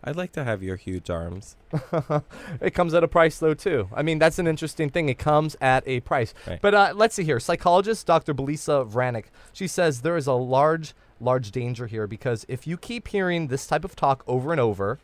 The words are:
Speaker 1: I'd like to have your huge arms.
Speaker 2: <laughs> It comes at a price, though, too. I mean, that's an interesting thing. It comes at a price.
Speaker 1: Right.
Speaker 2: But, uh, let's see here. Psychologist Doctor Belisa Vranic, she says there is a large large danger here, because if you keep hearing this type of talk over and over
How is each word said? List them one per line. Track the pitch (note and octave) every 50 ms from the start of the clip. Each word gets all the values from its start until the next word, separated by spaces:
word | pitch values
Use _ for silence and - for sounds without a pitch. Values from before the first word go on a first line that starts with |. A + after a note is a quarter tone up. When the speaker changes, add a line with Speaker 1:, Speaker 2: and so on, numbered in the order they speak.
| -
Speaker 1:
I'd | B2+ C#3+
like | E3+ F3+ F3+ _
to | - C#3+
have | B2 A2 F#2+ F#2+
your | F#2 F#2
huge | F#2 - - F#2 F2+ - -
arms. | F2 E2 E2+ F2 F2 F#2+ G#2+ - - _ _ _ -
Speaker 2:
<laughs> | D#3 - - - E3 C#3 - D3+ D3+ - - - - - - F3 B2
It | - F#3 -
comes | - F3+ E3+ D#3
at | F3 E3
a | E3
price, | - F3 E3 E3 - -
though, | E3 D#3 D#3
too. | D3 - G3+ E3+ B2+ G2+ F#2 G#2+
I | - D3
mean, | D#3+ D#3+ D#3
that's | D#3+ E3 D3+ -
an | F3
interesting | E3 D#3+ D3 - D3+ - - D#3+ C#3+
thing. | - F3+ D#3+ D3
It | B2 -
comes | - D3 D3+ D3+ D#3 D#3 - -
at | - C3 C3 C3 -
a | - C3 A#2+
price. | - - E3 C#3 A#2 - - - -
Speaker 1:
Right. | - F#2 -
Speaker 2:
But, | - G3+ G3+
uh, | G#3 G3+ F3+ C#3+
let's | G3+ G#3+ A#3 -
see | - F3+
here. | D#3 C#3+ A#2
Psychologist | - - F3 E3+ - F3+ F3 F#3 G3+ G#3 A3+ G#3 -
Doctor | - E3+ D#3+ - - D3+
Belisa | B2+ C#3 C#3 D3+ D3+ - - D3+ C#3+ C3
Vranic, | A2 G#2 A#2+ B2+ B2+ A#2+ A2+ G#2 - _ - - - -
she | - G3
says | F3 - - F3+ E3 C#3 A#2+ A#2+
there | D#3+ E3+
is | E3+ C#3
a | C#3+ C3+
large | B2 B2+ B2 B2+ C3 C#3+ D#3 D#3+ E3 D#3+ - - _ _ _ _ - A#2
large | B2 B2+ B2+ B2+ G2+
danger | G2 B2+ A#2+ A#2+ B2 A2 B2
here, | A2+ A2 A2 G#2+
because | G2+ G#2+ G#2 - B2+ A#2+ A2+ - -
if | C3+ B2+ -
you | D3+ E3+
keep | F3 - - A#3 A#3+ - -
hearing | - G3+ F#3+ F3+ F3 E3+ E3 C#3+
this | B2+ C3+ -
type | - D3 D3 D3+
of | - -
talk | - - C#3 C3+ C3 -
over | - B2+ B2+ B2+ C#3+ E3+
and | D#3
over | B2 A2+ G#2 F#2 G2 G2 A#2 -